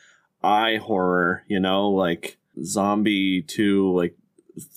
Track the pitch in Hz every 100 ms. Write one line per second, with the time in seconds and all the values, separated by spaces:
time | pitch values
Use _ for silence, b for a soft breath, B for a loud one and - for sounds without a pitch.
0 | b b b _ 90 104 113 110 107 101
1 | 92 90 87 92 - 101 95 95 101 98
2 | 90 85 - - _ - 87 104 101 104
3 | 107 101 95 92 80 - 104 98 95 90
4 | 87 - _ _ _ - -